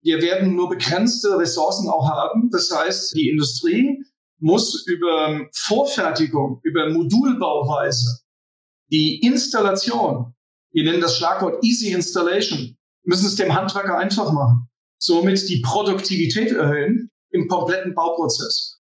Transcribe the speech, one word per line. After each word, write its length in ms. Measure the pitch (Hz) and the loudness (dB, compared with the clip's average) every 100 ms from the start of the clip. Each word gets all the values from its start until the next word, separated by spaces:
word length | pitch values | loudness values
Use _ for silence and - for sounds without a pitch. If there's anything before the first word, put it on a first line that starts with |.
Wir 180 | 165 160 | 0 2
werden 360 | 170 190 190 175 | 0 2 2 2
nur 120 | 180 | -2
begrenzte 680 | 185 - 180 233 - 208 185 | -2 -2 0 0 0 0 2
Ressourcen 500 | 170 170 156 196 180 | 0 0 -2 0 -2
auch 220 | 160 147 | 0 0
haben. 400 | 156 - 220 240 | 0 -2 0 0
Das 260 | 180 - 160 | 0 0 -2
heißt, 380 | 170 185 - | -2 -2 -4
die 140 | 156 151 | 0 0
Industrie 720 | 151 139 - - 208 277 269 - _ _ _ | 2 -2 -2 0 2 2 0 -10 _ _ _
muss 440 | 156 208 - - - | 2 4 2 -6 -4
über 580 | 170 170 165 156 151 - | -2 0 0 0 -2 -6
Vorfertigung, 1040 | - - 254 277 - 175 156 151 143 135 123 | -8 0 2 2 0 -2 0 0 0 -2 -4
über 260 | 160 160 156 | -2 -2 0
Modulbauweise, 1300 | 165 143 226 269 - 170 147 135 147 139 123 120 - _ _ _ _ _ _ _ | 0 2 4 4 0 -2 -2 -2 -2 -2 -2 -2 -4 _ _ _ _ _ _ _
die 300 | 156 156 - | 0 2 2
Installation, 1120 | 240 247 - 233 202 196 240 233 185 123 - _ _ _ _ | 2 2 0 0 2 0 -2 -2 -2 -2 -6 _ _ _ _
wir 100 | 156 | -2
nennen 180 | 156 175 | 0 0
das 160 | 170 - | 0 0
Schlagwort 460 | 170 185 185 165 | -2 0 -2 0
Easy 300 | 226 233 208 | 0 0 0
Installation, 840 | 180 165 185 170 196 208 147 123 - _ _ | -2 -2 0 0 0 -2 -4 -8 -14 _ _
müssen 220 | - 185 202 | -2 2 2
es 100 | 196 | 2
dem 180 | 190 | 0
Handwerker 420 | 190 190 196 196 180 | 0 0 -4 -2 -2
einfach 360 | 196 220 170 | 0 0 0
machen. 360 | 151 123 120 - _ _ _ | 2 4 4 2 _ _ _
Somit 500 | - 170 190 190 185 | 0 2 4 2 0
die 120 | 175 | -2
Produktivität 920 | 120 208 196 190 - 180 165 214 247 | 0 0 0 -2 -2 0 0 0 0
erhöhen 600 | - 147 147 143 233 - _ _ | 2 2 0 0 0 -4 _ _
im 160 | 180 - | -2 0
kompletten 480 | 185 170 185 185 | 0 0 -2 -4
Bauprozess. 840 | 170 165 170 160 - 113 - - - _ | -2 -2 0 -2 -4 -4 -6 -6 -16 _